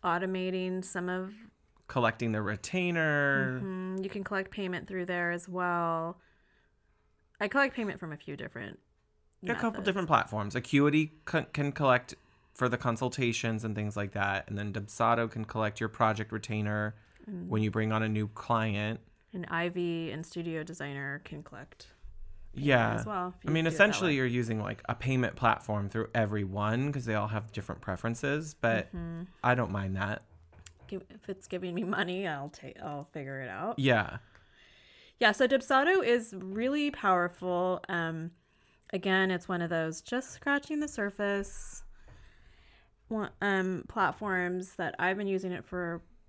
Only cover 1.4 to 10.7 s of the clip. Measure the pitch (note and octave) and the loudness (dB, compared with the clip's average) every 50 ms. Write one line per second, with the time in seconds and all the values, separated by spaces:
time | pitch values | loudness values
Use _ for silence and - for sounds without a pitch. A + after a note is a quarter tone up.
1.4 | A3+ - _ _ _ _ _ _ _ _ - C3 A#2+ A2 A2+ - B2 A#2 A2 G#2+ | -20 -20 _ _ _ _ _ _ _ _ -2 2 2 2 2 2 -2 0 0 0
2.4 | G#2 G#2 G#2+ G2+ - - - F#3 F3+ F3 F3 E3+ D#3+ D#3 D3 D3 C#3+ C#3 C#3 C3+ | 0 -2 -4 -4 -6 -4 -2 0 0 2 2 2 2 2 2 2 2 4 2 2
3.4 | C3+ C3 B2+ B2+ B2+ F#3+ F#3 F#3 F#3 F#3 F#3 F#3+ F#3+ G3 - G#3 G3 - G#3 F#3+ | 2 0 -2 -4 -4 -4 -6 -6 -6 -6 -4 -4 -4 -4 -6 -6 -6 -4 -4 -4
4.4 | F#3+ F#3+ - - G3+ F#3 F3+ E3+ - - G3 F#3 F3+ F#3 F3+ F3 F3 E3+ F3 F3 | -4 -6 -6 -6 -4 -4 -4 -6 -6 -6 -6 -6 -4 -2 -2 -2 0 0 -2 -2
5.4 | E3+ - F3 F3+ F3+ F3+ F3 F3 E3+ E3 E3 E3 E3 E3 F3 - _ _ _ _ | -6 -6 -4 -2 0 0 2 2 2 2 0 0 -2 -4 -8 -10 _ _ _ _
6.4 | _ _ _ _ _ _ _ _ _ _ _ _ _ _ _ _ _ _ _ _ | _ _ _ _ _ _ _ _ _ _ _ _ _ _ _ _ _ _ _ _
7.4 | G#3 G#3 - C#4 C#4 C4+ C4 - A3+ G3+ - F#3+ - D#3+ D3+ D3 - - C#3+ - | -4 0 2 2 2 2 0 -2 -4 -4 -6 -6 -8 -10 -10 -10 -10 -12 -10 -8
8.4 | - - - A#2 G2+ G2 - - _ _ _ _ _ _ _ _ _ _ _ _ | -8 -10 -8 -10 -10 -10 -12 -16 _ _ _ _ _ _ _ _ _ _ _ _
9.4 | - F#3 A#3+ - - A#3 A3 - F#3+ G3+ - G3+ F3+ D#3+ D3+ A#2 F#2 - - G#2+ | -6 -4 -2 0 0 -2 -2 0 0 2 2 2 2 4 4 4 4 2 -2 -2
10.4 | G#2 G#2 - C3+ - - | -2 -2 -2 -4 -4 4